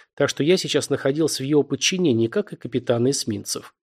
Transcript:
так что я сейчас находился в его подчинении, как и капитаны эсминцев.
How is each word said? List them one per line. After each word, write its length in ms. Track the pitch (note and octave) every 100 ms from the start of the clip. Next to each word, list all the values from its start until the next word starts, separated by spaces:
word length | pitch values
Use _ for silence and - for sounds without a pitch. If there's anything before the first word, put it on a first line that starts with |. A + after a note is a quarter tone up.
| -
так 160 | - C#3
что 140 | -
я 120 | C#3+ F#3
сейчас 320 | D3+ D3 -
находился 520 | C3+ C#3 D3 D#3 -
в 40 | C3+
его 180 | D3
подчинении, 640 | C#3 C3+ - F#3 F3 A2+ A2+
как 260 | G3+ G#3
и 40 | -
капитаны 520 | B2 A#2+ A#2+ A#2+ A#2+
эсминцев. 640 | C#3 - G2+ G#2 - - _